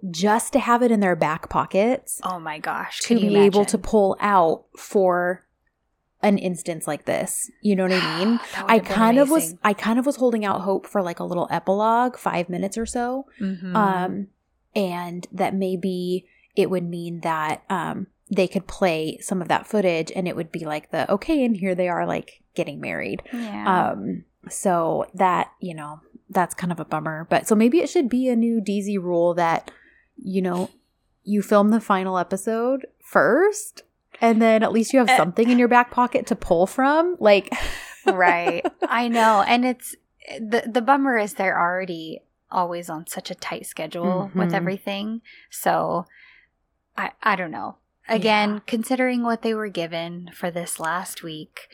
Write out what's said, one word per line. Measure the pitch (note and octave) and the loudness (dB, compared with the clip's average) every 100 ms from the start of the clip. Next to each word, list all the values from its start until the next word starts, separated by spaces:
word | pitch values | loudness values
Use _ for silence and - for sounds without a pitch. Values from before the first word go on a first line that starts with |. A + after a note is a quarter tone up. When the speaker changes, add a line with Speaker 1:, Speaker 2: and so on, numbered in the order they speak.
| F#3+ | -8
Speaker 1:
just | E3 G#3 A3+ - | -2 2 2 2
to | C4 | 0
have | A#3+ A#3+ | 2 4
it | B3 | 4
in | G#3+ | 4
their | F#3+ E3 | 2 2
back | D3+ E3 - | 0 -2 -4
pockets | D#3 - F#3+ A3+ C4 - - | -4 0 2 2 0 -4 -10
Speaker 2:
Oh, | F#3 F3+ | -8 -8
my | D#3+ D#3 | -8 -8
gosh. | E3 - - - | -6 -6 -6 -6
Speaker 1:
to | - | 0
Speaker 2:
Could | A#3 | 2
you | G3+ | 4
Speaker 1:
be | G3+ | 6
able | G3+ G3+ G3+ | 6 6 2
to | G#3+ | 0
Speaker 2:
imagine? | |
Speaker 1:
pull | - A3 F#3+ - | 2 2 4 2
out | G#3 F#3+ E3 - _ - | 2 4 4 2 _ -20
for | - G#3 F#3 F3 F3+ F#3 _ _ _ _ _ _ _ _ | -2 2 4 2 0 -4 _ _ _ _ _ _ _ _
an | G#3 G3+ | 2 2
instance | F#3 F3 - E3 - | 0 -6 -8 -8 -6
like | D3 | -6
this. | - - - - - _ | -4 -4 -2 -6 -8 _
You | G#3 F#3 | 0 2
know | |
what | F#3 | 2
I | F#3 D#3+ D#3+ | 0 0 -2
Speaker 2:
<gasps> | |
Speaker 1:
mean? | G#3 A#3 - | 0 0 -2
Speaker 2:
That | - | -8
would | - | 0
Speaker 1:
I | A3+ | 0
Speaker 2:
have | G#3+ | 0
been | |
Speaker 1:
kind | G3+ A3+ B3+ | 2 4 4
of | C#4 | 4
was, | D#4+ | 2
Speaker 2:
amazing. | D#4+ F3+ | 0 -2
Speaker 1:
I | G#3 | -2
kind | G3 G#3+ A#3+ | 0 0 0
of | C4+ | 0
was | C4 | 0
holding | B3+ A3 G3+ | 0 0 -2
out | F#3+ | -2
hope | F#3+ F#3+ - | -2 -4 -2
for, | G#3 | -4
like, | F3+ E3+ | -4 -6
a | F3 | -6
little | F3 - | -4 -2
epilogue, | E3 - G3 A3 A#3 B3 - | -4 0 0 2 2 0 -2
five | - E3+ F3 | -4 -2 -4
minutes | F3 G3 - | -4 -4 -6
or | - | -6
so. | B3 A#3+ C4 C#4 - | -4 -4 -6 -10 -8
Speaker 2:
Mm-hmm. | F#3+ F#3 F#3 G#3 | -6 -6 -2 2
Speaker 1:
Um, | G3+ F#3 F#3 G3 G3 _ _ _ _ | 2 2 -2 -6 -10 _ _ _ _
and | G#3+ F#3 F3 F3 F3 - | -4 -2 -4 -8 -10 -10
that | F#3 F#3+ | -4 -2
maybe | F#3+ F#3+ F#3 F#3 F3+ F3+ F#3 - _ _ - | 0 -2 -2 -4 -4 -2 -4 -6 _ _ -2
it | F3 | 0
would | F#3 F3 | 0 -4
mean | F3 E3+ E3+ | -8 -8 -6
that, | E3 D#3+ D#3 - - | -4 -2 -2 -6 -4
um, | F#3 D#3+ D3+ G3 _ - | -4 -4 -6 -10 _ -6
they | G3 F3+ | 0 0
could | G3 - | -2 -6
play | - F#3+ D#3+ D#3 - | -2 -2 0 -4 -8
some | - F#3 | -6 -4
of | D#3 | 0
that | D#3 - | -2 0
footage | G#3+ F#3 E3 D#3+ - | 0 2 0 -2 -4
and | F3 | -4
it | - | -4
would | E3 | -8
be | D#3+ | -8
like | D#3 D3+ - | -6 -8 -6
the, | D#3+ - | -4 0
okay, | G3 - D#4 | -2 0 0
and | A#3+ G3 | 2 0
here | F#3+ F3+ | -2 -2
they | F3+ | -2
are, | E3+ F3 | -2 -2
like, | E3+ - _ _ - | -4 -8 _ _ -6
getting | D#3 D3 | -6 -6
married. | C#3 D#2+ G2 - - | -8 -6 -6 -8 -10
Speaker 2:
Yeah. | A#3+ A3 G#3 G#3 F3+ - | -10 -10 -6 0 0 0
Speaker 1:
Um, | G#2 G2+ E3+ - _ - | -2 -6 -8 -12 _ -14
so | - G3+ E3+ E3 D#3 - | -6 -2 0 0 -2 -4
that, | F#3 F#3 F3 - - | -2 0 0 -2 -8
you | F#3 D#3+ | -12 -12
know, | D3 D#3 _ - - | -14 -16 _ -20 -4
that's | G3 E3+ - | -2 -2 -2
kind | F3 | -6
of | E3+ | -4
a | - | -4
bummer. | D#3 D#3+ D#3 E3 | -6 -6 -6 0
But | - - | 0 2
so | |
maybe | G#3+ A#3 E4 | 4 6 4
it | D4 | 2
should | F4 B3 | 0 0
be | B3+ C4 | 0 0
a | A3+ | 2
new | A#3 A3+ | 2 0
D | G3+ G3+ | -2 -4
Z | G3 G3+ | -2 -4
rule | F3 E3+ F3 F3 | 0 2 2 2
that, | E3 E3 - - _ _ _ - | 2 0 -4 -20 _ _ _ -16
you | G3 F#3+ | -6 -2
know, | F#3 F3+ F#3+ _ _ _ _ _ | -2 -2 -4 _ _ _ _ _
you | - G#3 | -4 -2
film | G3 G#3 G#3 | 4 4 6
the | A3+ | 4
final | - G3 F#3+ F#3 | 2 0 0 -2
episode | F3 F#3+ A3+ A3+ A#3+ C4+ - _ - | -2 -4 -2 -2 0 -2 -6 _ 0
first | G#3 F3 C4+ G4+ G#4 - - - _ _ - | 4 6 6 4 0 -10 -16 -20 _ _ 0
and | A#3 A3 | 2 4
then | A3+ A3 | 6 4
at | A3 | 4
least | A3+ A3 | 0 2
you | C4+ | 4
have | A#3+ | 4
Speaker 2:
Eh. | B3+ | 4
Speaker 1:
something | F3 - A#3+ | 4 2 4
in | B3 | 6
your | A#3+ | 6
back | A#3+ B3 | 6 4
pocket | - B3 - - | 2 0 0 -2
to | A3+ | -2
pull | - E3+ F#3+ | 2 2 2
from. | - C4+ D#4 F4 F4 | 2 2 4 2 4
Like | G#3+ G3+ - B3 - - | 6 6 4 -6 -6 -8
<laughs> | - - - | -12 -4 0
Speaker 2:
Right. | F#3 F3 F3 F3 - - - | 4 4 4 0 -2 -4 -4
I | E4 A#3+ A#3+ | -2 0 0
know. | A#3 A3 G#3 - | 4 6 6 4
And | A#3+ | 2
it's, | B3+ A#3+ - - _ _ - - | 2 -2 -8 -16 _ _ -16 -12
the, | A3 A#3 A#3 | -2 -2 0
the | A#3 | -2
bummer | A3+ C#4 C#4 A#3 | 2 4 4 2
is | G#3 - | 0 -2
they're | F#3+ D#3+ | -2 0
already | F3 F#3 F#3 E3 D#3+ - _ _ - | 0 -2 -6 -8 -10 -14 _ _ -6
always | F#3 F3 F3 F3 | -4 -2 -4 -8
on | D#3 E3 | -12 -10
such | - - | -12 -12
a | F3+ | -12
tight | - E3 - | -10 -12 -12
schedule | - D#3+ F3 F3 F#3 G3 | -12 -10 -4 -2 -2 -2
with | F#3 F3 | -2 0
Speaker 1:
Mm-hmm. | F#3+ | 0
Speaker 2:
everything. | F3 G3 - G3 G#3 A3+ - - - | -2 -6 -6 -8 -8 -10 -12 -20 -18
So | - F3+ E3 D#3+ E3+ F3+ _ - _ _ _ _ _ _ - | -6 -2 0 0 -4 -6 _ -20 _ _ _ _ _ _ -8
I, | G3 - | -8 -2
I | A3 F#3+ | 0 0
don't | F3 | -4
know. | G#2 - - _ _ - | -8 -10 -14 _ _ -4
Again, | A3 G#3+ G#3 G#3 G#3 | 0 2 2 2 -2
Speaker 1:
Yeah. | - | -4
Speaker 2:
considering | A3+ - B3+ B3+ B3 | -6 -2 0 0 0
what | A#3 A3+ | -2 -2
they | A3+ | -2
were | A3 G#3+ | -4 -6
given | F3+ E3 E3+ E3+ F3 F3 | -6 -6 -6 -8 -10 -14
for | - F3+ | -8 -6
this | E3+ E3+ - | -6 -8 -6
last | D#3+ F3 F#3+ - | -4 -4 -6 -12
week, | E3+ D#3 - - - | -12 -12 -14 -18 -14